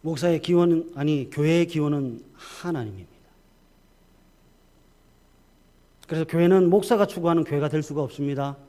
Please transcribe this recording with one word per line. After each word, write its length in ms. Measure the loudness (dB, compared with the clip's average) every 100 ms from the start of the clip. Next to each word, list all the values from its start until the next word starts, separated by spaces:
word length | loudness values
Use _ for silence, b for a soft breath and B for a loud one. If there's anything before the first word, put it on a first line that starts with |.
목사의 400 | -6 -2 0 0
기원은, 500 | 2 4 4 2 0 -4
아니, 340 | -2 0 -2
교회의 360 | -2 2 2 2
기원은 580 | 0 0 0 -4 -8 -16
하나님입니다. 800 | -20 -20 -12 -8 -6 -6 -12 -18 _ _ _ _ _ _ _ _ _ _ _ _ _ _ _ _ _ _ _ _ _ _ _ _ _ _ _ _ _ -8
그래서 200 | -6 -2
교회는 420 | 2 4 6 6
목사가 380 | 4 2 2 0
추구하는 380 | 0 0 0
교회가 240 | 0 -2 -2
될 120 | -4
수가 200 | -4 -6
없습니다. 560 | -6 -4 -6 -4 -6 -8